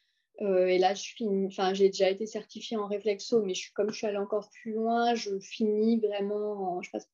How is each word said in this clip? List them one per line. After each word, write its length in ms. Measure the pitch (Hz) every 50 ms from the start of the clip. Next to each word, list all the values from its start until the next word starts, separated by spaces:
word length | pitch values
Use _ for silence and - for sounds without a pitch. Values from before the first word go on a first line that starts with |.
| _ _ _ _ _ _ _ -
Euh, 280 | 220 202 190 185 180 185
et 100 | 185 180
là, 160 | 185 185 202
je 100 | 190 -
finis, 440 | - - - 240 208 196 196 190 185
enfin, 260 | 190 - 196 185 190
j'ai 160 | 196 196 190
déjà 200 | 190 - 196 185
été 160 | 196 196 220
certifiée 520 | 214 - 214 208 - - 214 - - 233 220
en 100 | 208 196
réflexo, 540 | 208 202 202 220 202 196 - - 247 226 208
mais 100 | 190 185
je 60 | -
suis, 140 | - - -
comme 180 | - 202 214
je 60 | 226 -
suis 100 | - 214
allée 80 | 202
encore 340 | 202 202 208 220 208 196 -
plus 200 | _ - - 226
loin, 420 | 214 220 220 226 233 233 233 240 240
je 220 | 226 220 208 196 196
finis 600 | 196 - - - 220 214 208 214 220 226 233 226
vraiment, 800 | 208 202 202 202 196 202 208 208 208 208 208 202 190 185 175 180
en, 40 |
je 80 | 175 -
passe, 180 | - 214 - _